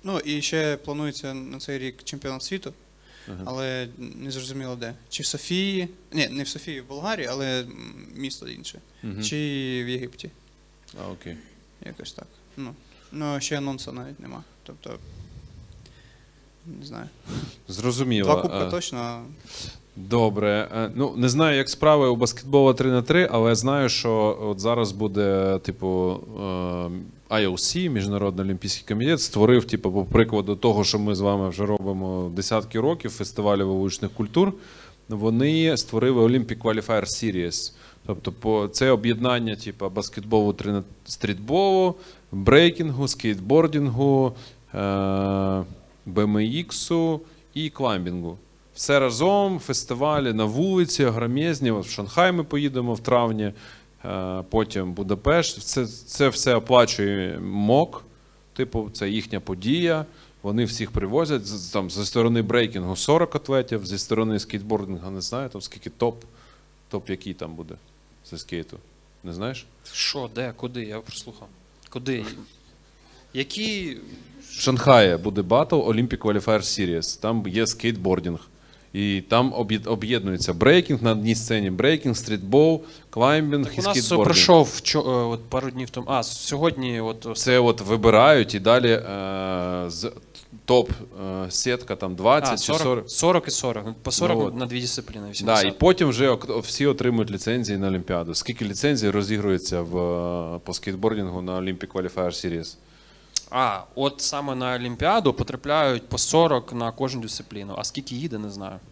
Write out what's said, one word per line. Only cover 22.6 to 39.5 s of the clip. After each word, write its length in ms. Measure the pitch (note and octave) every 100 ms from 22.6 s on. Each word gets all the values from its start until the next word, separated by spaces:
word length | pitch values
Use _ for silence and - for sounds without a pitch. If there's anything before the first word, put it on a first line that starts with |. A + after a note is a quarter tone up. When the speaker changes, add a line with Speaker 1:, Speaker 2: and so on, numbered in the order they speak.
| C3+
Speaker 2:
три 160 | B2 C3
на 120 | B2+
три, 260 | A#2+ E3 F3+
але 160 | A#2 A2+
я 60 |
знаю, 340 | A2+ B2 C#3+ C3
що 500 | - A#2 A2 G#2+ -
от 180 | G#2+ G2
зараз 320 | G#2+ A#2 G#2+
буде, 680 | G2 G#2+ G2 G2+ G2 F#2+ F#2+
типу, 580 | - F#2+ F#2+ F#2 F2+ F#2 - G#2+
е, 40 | G2 F#2 F2+ F2 F2 F2+ - - _
I 180 | A2 G2
O 40 |
C, 360 | F2+ - F3 F3+
Міжнародний 580 | A#2+ G2 G2+ G2+ F#2 G2
олімпійський 380 | F#2 G2 - -
комітет, 320 | G#2+ C3 E3
створив, 440 | - G#2+ G#2+ B2
типу, 280 | - G#2 F#2+
по 120 | F#2+
прикладу 520 | F2+ A2+ A2+ A2 G2 G2
того, 280 | A#2 G#2
що 140 | G2 G#2+
ми 160 | G#2
з 60 | F#2+
вами 280 | G2+ G2+ F#2+
вже 180 | E2+ G2+
робимо 640 | G#2 F#2+ F#2+ F#2+ F#2 F2+
десятки 460 | F2 G2+ A2 A2 A2+
років, 300 | C3 E3 A2+
фестивалю 580 | - G2 - G#2 G2+ F#2+
вуличних 420 | F#2+ F#2+ - G2+
культур, 400 | - G#2+ E3 G3 F#3+ - - - - -
вони 680 | A2 A2 A2+ C#3+ D#3+ D#3+ C3
створили 500 | - A2 B2 B2 A2+
Olympic 320 | B2+ A#2 A2+
Qualifier 440 | A2+ A2 G#2 A2
Series. 680 | F#2+ - A2+ F#2 F2 - - - - - -
Тобто 260 | F#2+ -
по-, 360 | - A2 A2 G2+
це 220 | - C3
об'єднання, 640 | A#2+ A#2 A2+ B2+ B2 A2+